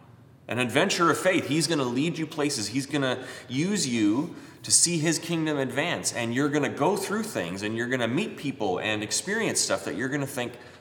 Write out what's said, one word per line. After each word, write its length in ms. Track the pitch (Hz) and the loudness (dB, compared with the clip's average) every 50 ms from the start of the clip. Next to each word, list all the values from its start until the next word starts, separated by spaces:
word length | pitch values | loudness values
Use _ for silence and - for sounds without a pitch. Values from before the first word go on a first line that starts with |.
| - - - - - - - - - - | -20 -20 -20 -20 -20 -20 -20 -14 -8 -4
an 120 | 110 120 | -2 0
adventure 520 | 127 120 104 143 175 196 - - 175 165 | 0 2 4 4 4 4 4 4 4 4
of 60 | 139 - | 4 4
faith. 300 | - 185 190 156 - 117 | 4 4 4 2 2 0
He's 200 | 139 160 160 156 | 0 0 2 2
gonna 160 | 165 151 131 | 2 0 0
lead 340 | 123 117 127 147 170 160 160 | 0 0 0 0 0 0 -2
you 80 | 165 | -4
places. 420 | 151 - 156 143 147 143 - 104 98 | -6 -4 -2 0 0 0 -2 -4 -2
He's 180 | 110 135 135 | -2 -4 -2
gonna 380 | - - 147 139 131 123 - - - - - - - | -2 0 0 0 0 0 -2 -4 -10 -12 -14 -10 -6
use 400 | 120 135 160 190 208 196 147 131 | -2 0 0 0 0 0 0 2
you 480 | 120 117 107 101 107 127 160 175 - - - - - - - | 2 4 4 4 4 4 0 -2 -6 -12 -16 -18 -18 -12 -2
to 80 | - | 2
see 260 | 104 - - 170 175 160 | 4 4 4 4 2 2
his 200 | 147 170 156 - | 2 2 2 2
kingdom 400 | - - 175 165 156 156 151 139 | 0 -2 -2 0 0 0 0 0
advance, 540 | 135 127 113 131 156 175 151 98 90 - | 0 0 0 -2 0 0 0 -2 -2 -4
and 240 | - 120 117 117 117 | -4 -2 -2 -2 0
you're 140 | 127 147 147 | 2 2 2
gonna 180 | 139 151 139 120 | 2 2 0 0
go 300 | 104 113 139 170 202 196 | 0 2 2 2 2 2
through 260 | - - 190 220 220 | -2 -2 -2 -4 -4
things, 400 | 214 - 107 90 85 90 98 101 | -4 -2 -4 -2 -2 -4 -4 -4
and 140 | 104 113 113 | -4 -2 -2
you're 100 | 120 123 | -2 -2
gonna 200 | 131 127 120 113 | 0 0 0 2
meet 280 | 120 156 220 226 - | 2 0 0 -2 -4
people 420 | - - 143 113 - 107 95 90 - | -6 -6 -4 -4 -2 -2 -2 0 0
and 220 | - 107 107 104 | 0 0 -2 -2
experience 600 | 107 104 - - - 180 202 226 220 151 117 - | -2 -2 -2 -4 -2 -2 -2 0 0 0 0 0
stuff 240 | - - 101 92 - | 0 0 0 -2 -2
that 100 | 104 80 | -4 -4
you're 140 | 90 123 131 | -4 -2 -2
gonna 180 | 135 147 139 131 | -2 -2 -4 -4
think, 260 | - 127 123 120 - - - - - - | -4 -4 -6 -6 -6 -12 -18 -20 -20 -18